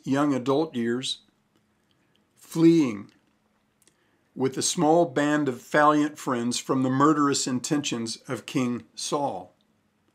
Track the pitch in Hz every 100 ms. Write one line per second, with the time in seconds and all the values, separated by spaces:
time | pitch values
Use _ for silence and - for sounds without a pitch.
0 | - 135 147 131 120 135 165 123 117 123
1 | 131 - _ _ _ _ _ _ _ _
2 | _ _ _ _ - 165 165 165 135 101
3 | 104 _ _ _ _ _ _ _ _ _
4 | _ _ _ - 131 135 - 180 151 170
5 | 170 139 147 151 147 117 - 151 151 151
6 | 151 151 - 120 120 120 - 135 131 131
7 | 147 147 143 131 - 127 - 147 - 120
8 | 113 - - 120 - 143 123 120 110 -
9 | - 151 139 95 90 _ _ _ _ _
10 | _